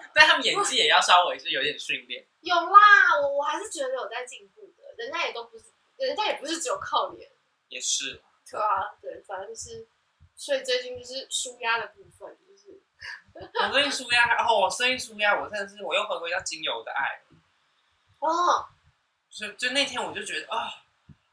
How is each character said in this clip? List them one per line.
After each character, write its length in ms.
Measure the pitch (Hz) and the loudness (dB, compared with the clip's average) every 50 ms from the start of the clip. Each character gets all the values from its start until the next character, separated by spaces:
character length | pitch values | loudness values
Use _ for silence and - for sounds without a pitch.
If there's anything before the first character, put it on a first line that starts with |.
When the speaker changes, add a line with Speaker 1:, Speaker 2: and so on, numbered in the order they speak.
| - - - | -12 0 6
Speaker 1:
但 140 | 302 311 320 | 6 8 8
他 80 | 320 | 6
们 100 | - 262 | 4 2
演 160 | - 160 - - | 0 0 0 0
技 100 | - 254 | 0 0
也 140 | 240 165 151 | 2 4 4
要 100 | 165 180 | 6 4
稍 280 | - - 185 180 180 156 | 6 6 6 6 6 4
微 120 | 135 135 | 0 -6
是 100 | - 165 | -6 -4
有 120 | 156 135 | -4 -2
点 180 | 131 113 107 - | -2 -2 -4 -6
训 260 | - - 143 127 123 120 | -6 -8 -8 -8 -8 -12
练。 180 | 123 123 - _ _ _ | -14 -16 -16 _ _ _
Speaker 2:
有 120 | - 349 349 | -4 0 0
啦， 640 | 339 339 359 392 415 415 415 403 - - - 311 294 | 0 4 8 10 10 10 10 10 8 6 6 4 2
我， 160 | 285 277 277 285 | 0 0 0 -2
我 60 | 285 | -2
还 140 | 294 302 339 | -2 -4 -6
是 120 | 403 440 | -6 -8
觉 120 | - 294 | -8 -6
得 120 | 269 254 262 | -6 -4 -6
有 160 | 247 220 - | -6 -6 -6
在 160 | 226 247 - | -8 -10 -10
进 240 | - - - - - | -12 -14 -18 -20 -20
步 240 | _ _ - - _ _ | _ _ -20 -20 _ _
的， 60 | - - - - | -20 -20 -16 -14
人 140 | - 262 | -12 -8
家 140 | 320 339 320 | -6 -4 -4
也 60 | 453 | -6
都 140 | 427 233 233 | -6 -8 -12
不 120 | - - 220 | -14 -16 -20
是， 80 | - _ _ _ _ _ _ - | -20 _ _ _ _ _ _ -6
人 180 | 269 262 285 | -4 -4 -2
家 100 | 427 427 | -2 -2
也 80 | 370 - | -2 -2
不 120 | - - | -4 -6
是 140 | 311 330 - | -6 -6 -6
只 80 | - - | -4 -4
有 100 | - - | -6 -6
靠 320 | - - - 180 - - | -6 -4 -2 -2 -2 -4
脸。 200 | - - - - _ _ _ _ _ _ _ _ | -6 -12 -20 -20 _ _ _ _ _ _ _ _
Speaker 1:
也 100 | 127 127 | -14 -10
是。 420 | - - - - 139 131 - - _ _ _ _ _ - | -6 -4 -4 -4 -4 -6 -10 -12 _ _ _ _ _ -12
Speaker 2:
对 100 | - 226 | -6 -4
啊， 360 | 214 214 196 190 190 - - _ | -2 0 0 -2 -4 -6 -10 _
对， 200 | - 180 165 - | -16 -16 -16 -14
反 180 | - - 196 185 | -14 -14 -12 -12
正 80 | 196 214 | -12 -12
就 80 | - | -14
是， 320 | - - - 453 453 453 - _ _ _ _ _ _ _ - _ | -14 -14 -14 -16 -16 -18 -20 _ _ _ _ _ _ _ -20 _
所 180 | - - 294 285 | -12 -6 -4 -4
以 80 | 269 | -2
最 200 | 254 254 247 247 | -2 -2 -2 -2
近 160 | 254 247 247 247 | -4 -6 -12 -14
就 80 | 247 | -14
是 200 | 254 254 269 - - | -14 -12 -12 -10 -8
舒 280 | - - - 254 240 240 | -6 -6 -6 -6 -10 -6
压 160 | 233 233 233 226 | -2 -2 -2 -2
的 100 | 208 196 | -2 -6
部 160 | - 196 185 165 - - | -12 -20 -20 -20 -20 -20
分， 200 | 196 - - _ _ _ | -20 -20 -20 _ _ _
就 80 | _ | _
是。 260 | _ _ - - - _ _ _ _ - - - - - _ - | _ _ -20 -20 -20 _ _ _ _ -16 -16 -16 -16 -18 _ -20
Speaker 1:
我 360 | - 370 - - 453 415 202 | -20 -18 -8 -4 -2 -2 0
最 120 | 214 269 285 | 2 0 0
近 80 | 277 | 0
舒 200 | 262 - 254 233 | -2 -4 -2 0
压， 340 | 240 240 233 226 240 220 220 | 2 4 4 4 2 2 2
哦， 140 | 233 226 202 | 2 4 4
我 80 | 185 180 | 4 2
最 200 | - - 247 254 | 0 0 0 0
近 100 | 262 254 | -2 -2
舒 180 | - - 220 208 | -6 -10 -6 -2
压， 220 | 208 208 202 - | 0 2 2 0
我 80 | - - | -2 -6
真 100 | 208 208 | -8 -8
的 80 | 202 202 | -8 -10
是， 140 | 202 208 196 | -12 -12 -6
我 120 | 160 165 | -4 -2
又 80 | 196 208 | -2 -2
回 140 | - 180 170 | -2 0 2
归 120 | 170 165 | 4 4
到 80 | 175 185 | 4 2
精 200 | 185 - 165 156 156 | -2 -4 -8 -6 -4
油 200 | 143 123 113 113 | -4 -4 -4 -6
的 80 | 127 | -6
爱。 300 | 131 135 135 123 - - _ _ _ - _ _ _ _ _ _ _ _ _ _ _ _ _ _ _ _ | -4 -2 -2 -2 -4 -6 _ _ _ -20 _ _ _ _ _ _ _ _ _ _ _ _ _ _ _ _
Speaker 2:
哦。 480 | 277 311 320 339 359 - 277 - - - _ _ _ _ _ _ _ _ _ _ _ _ | 0 0 2 2 2 2 2 2 0 -6 _ _ _ _ _ _ _ _ _ _ _ _
Speaker 1:
所 180 | - - 214 202 | -16 -12 -12 -12
以 60 | - | -8
就 160 | - 240 254 | -6 -4 -2
那 160 | 262 285 269 | 0 0 0
天 160 | - 240 240 | 0 -2 -6
我 120 | 185 180 - | -6 -6 -6
就 100 | 202 208 | -8 -10
觉 180 | 190 170 156 | -8 -8 -8
得， 120 | - - 214 | -8 -6 -6
啊， 300 | 226 - - - - _ _ _ _ _ - - _ _ _ | -6 -6 -6 -8 -14 _ _ _ _ _ -20 -20 _ _ _